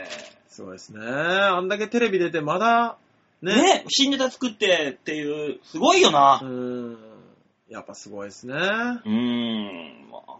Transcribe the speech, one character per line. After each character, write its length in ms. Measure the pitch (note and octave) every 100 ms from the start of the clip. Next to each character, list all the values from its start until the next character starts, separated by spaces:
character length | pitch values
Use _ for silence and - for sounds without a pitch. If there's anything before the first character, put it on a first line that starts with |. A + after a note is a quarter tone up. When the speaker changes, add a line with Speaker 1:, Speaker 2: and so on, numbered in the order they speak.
| F2+ - - - _
Speaker 1:
す 140 | -
ご 60 | G2
い 40 |
で 60 | F#2
す 140 | -
ね。 80 | G#2+
あ 600 | A2+ C#3 E3 F#3+ G3 F3+
ん 80 | F#3
だ 100 | G#3
け 100 | G#3+
テ 100 | A#3+
レ 120 | A#3
ビ 80 | F#3
出 120 | E3+
て 100 | D#3+
ま 180 | D3 F3+
だ 380 | A3+ A#3 A#3 - _ _ _ _
ね。 200 | F3 G#3+
Speaker 2:
ね、 220 | F#4 D#4+ -
新 220 | - C4+
ネ 80 | C4+
タ 120 | C4
作 200 | - B3
っ 20 |
て 420 | G#3+ G3+ E3+ C#3+ -
っ 40 |
て 120 | -
い 380 | D3+ D3 D3+ D3
う、 80 | C3
す 140 | - D#3+
ご 160 | C4+
い 80 | F#4
よ 80 | C#4
な。 300 | D3 C#3 C3
Speaker 1:
う 40 | C3
ー 440 | B2+ B2 B2 A#2+
ん。 60 | A2+ A2 G#2 F#2+ _ _ _ _
や 120 | A2
っ 40 |
ぱ 100 | G2
す 140 | G2+ G2+
ご 140 | G2+
い 40 | G2+
で 20 |
す 140 | - B2
ね。 80 |
Speaker 2:
う 40 | C#3+
ー 520 | F#3+ A3 A#3+ A#3+ G#2+
ん。 960 | A2 B2 A#2+ A#2 A2 G2+ F2 D#2 A#1 A#1
ま 80 | A1+ - -